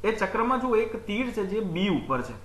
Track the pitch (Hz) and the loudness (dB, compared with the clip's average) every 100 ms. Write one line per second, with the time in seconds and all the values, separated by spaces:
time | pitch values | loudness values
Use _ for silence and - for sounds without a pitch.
0 | 208 220 190 214 233 254 254 220 220 220 | 0 0 0 2 2 2 4 2 2 -4
1 | - 208 254 220 190 208 196 165 202 151 | -4 -2 -2 -2 -2 -2 -2 0 2 2
2 | - 131 117 113 | 0 -2 -2 -8